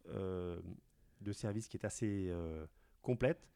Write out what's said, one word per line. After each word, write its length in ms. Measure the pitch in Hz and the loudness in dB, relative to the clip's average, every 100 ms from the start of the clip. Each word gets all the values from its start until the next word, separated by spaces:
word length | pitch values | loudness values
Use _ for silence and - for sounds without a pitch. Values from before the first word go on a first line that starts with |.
| 85 | -6
euh, 500 | 98 95 90 90 85 87 - - _ - - | -2 0 0 -2 -4 -6 -10 -14 _ -20 -10
de 120 | 104 | -6
service 360 | 101 107 104 110 | -2 0 0 -2
qui 80 | - | -4
est 80 | |
assez, 440 | 104 - 110 101 92 | -4 0 2 2 2
euh, 360 | 87 82 80 78 - - - | 0 -2 -4 -6 -12 -20 -6
complète 480 | - 123 127 170 - | 0 4 4 4 -4